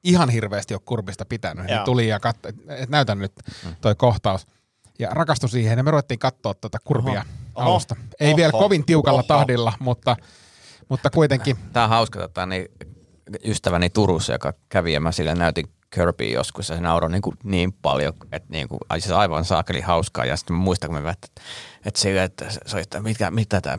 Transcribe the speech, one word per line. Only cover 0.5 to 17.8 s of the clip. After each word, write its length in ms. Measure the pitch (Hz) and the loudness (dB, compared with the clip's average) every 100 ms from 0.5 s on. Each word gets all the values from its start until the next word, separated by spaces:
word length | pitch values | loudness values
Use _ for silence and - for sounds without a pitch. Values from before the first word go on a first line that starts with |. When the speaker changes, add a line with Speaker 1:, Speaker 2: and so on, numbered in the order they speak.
| 101 - | -4 -6
Speaker 1:
ole 60 | 101 | -10
Kurbista 400 | - 117 95 90 | -6 -6 -6 -10
pitänyt, 420 | - 113 92 78 92 | -10 -6 -6 -8 -4
niin 80 | 120 | -2
Speaker 2:
Joo. 80 | |
Speaker 1:
tuli 240 | 104 123 113 | 2 2 2
ja 100 | 104 | 0
kat-, 300 | 117 117 - | -2 -4 -10
et, 80 | 107 - | -14 -14
et 200 | 139 127 | -12 -2
näytän 280 | 147 123 101 | 0 2 0
nyt 140 | 98 - - - | -4 -8 -18 -14
Speaker 3:
Mm. 100 | 87 85 | -14 -2
Speaker 1:
toi 140 | 113 | 0
kohtaus. 520 | 104 123 107 107 95 - _ _ _ _ _ | 4 4 4 0 -2 -6 _ _ _ _ _
Ja 100 | 110 | -4
rakastui 380 | - 165 151 131 | -2 0 0 0
siihen, 300 | 120 110 117 | 0 0 2
ja 60 | |
me 60 | 135 | 2
ruvettiin 280 | 156 - 117 | 0 0 -2
kattoo 360 | 131 - 110 | -2 -2 -8
tota 240 | 98 110 120 | -6 -8 -10
Kurbia 400 | - 143 127 127 - - - | -2 0 0 -2 -6 -14 -14
Speaker 2:
Oho. 160 | - 131 | -2 2
Speaker 1:
alusta. 260 | 175 - - | 2 0 -8
Speaker 2:
Oho. 100 | - - | -10 0
Speaker 1:
Ei 160 | 147 151 | 4 6
vielä 140 | 165 | 6
Speaker 2:
Oho. 80 | 113 | 6
Speaker 1:
kovin 220 | 208 190 143 | 4 4 4
tiukalla 320 | 160 139 131 | 4 6 2
Speaker 2:
Oho. 80 | - | 4
Speaker 1:
tahdilla, 460 | 147 143 120 117 104 | 4 4 2 0 -2
mutta, 380 | 127 120 - 117 - - - _ - - _ | -2 0 0 -2 -4 -20 -20 _ -20 -20 _
mutta 220 | 131 143 | -2 0
kuitenkin. 460 | 165 151 135 139 120 - | 4 4 4 0 -2 -2
Speaker 3:
Tää 120 | 123 | 0
on 60 | 110 | 4
hauska, 280 | 113 110 101 | 4 2 -4
tota, 260 | 90 - 92 | -8 -6 -4
niin 220 | 92 90 - - - _ _ - 101 | -4 -8 -14 -20 -20 _ _ -16 -10
ystäväni 460 | 113 98 - 87 87 | -4 -2 0 2 2
Turussa, 420 | - 98 85 - | 4 2 2 0
joka 200 | 58 71 - _ | -2 -4 -8 _
kävi, 240 | 95 85 | -2 0
ja 80 | 73 | 0
mä 120 | 80 | 0
sille 220 | 80 78 | -2 -2
näytin 320 | 85 85 78 - _ _ | 0 0 0 -6 _ _
Kirbyä 380 | - 87 - 52 | 0 0 0 -4
joskus, 400 | 58 - - - | -4 -4 -8 -8
ja 60 | |
se 60 | 80 | -4
nauroi 300 | 85 82 82 | 0 2 2
niinku 240 | 90 - - | -2 -4 -8
niin 280 | 101 92 90 | -4 0 0
paljon, 400 | 95 | -2